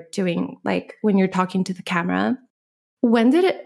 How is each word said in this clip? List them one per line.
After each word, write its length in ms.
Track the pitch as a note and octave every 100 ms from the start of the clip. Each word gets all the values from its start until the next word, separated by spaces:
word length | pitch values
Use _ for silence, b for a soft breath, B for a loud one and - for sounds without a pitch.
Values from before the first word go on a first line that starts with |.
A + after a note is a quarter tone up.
| E3
doing, 460 | - F#3 F3 - - -
like, 300 | F#3 - -
when 140 | G#3+ G3
you're 120 | F#3+
talking 340 | F#3 F#3 F#3 F3+
to 80 |
the 100 | F3+
camera. 540 | - F3 F3 F#3 G#3 B3+ _ _ _ _ _ -
When 300 | A#3+ A3+ A3+
did 160 | D#4+ F#4
it, 200 | -